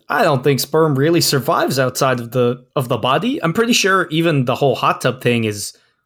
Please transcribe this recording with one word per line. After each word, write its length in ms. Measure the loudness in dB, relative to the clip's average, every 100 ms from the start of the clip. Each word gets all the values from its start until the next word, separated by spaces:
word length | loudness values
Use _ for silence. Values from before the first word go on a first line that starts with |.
| -4
I 160 | 0
don't 180 | 2 2
think 160 | 2 0
sperm 360 | 0 0 2 2
really 240 | 2 2
survives 580 | 2 0 0 0 0 0
outside 420 | -2 0 0 0
of 120 | -4
the, 340 | 0 0 -2 -6 -6
of 120 | -2
the 100 | -2
body. 440 | 0 0 0 -2
I'm 100 | -2
pretty 200 | 0 0
sure 360 | 2 2 0 0
even 340 | 0 2 2
the 120 | 0 0
whole 180 | 0
hot 260 | 2 0 0
tub 220 | -2 -2
thing 220 | 0 0
is, 320 | 0 -4 -10 -14 _ _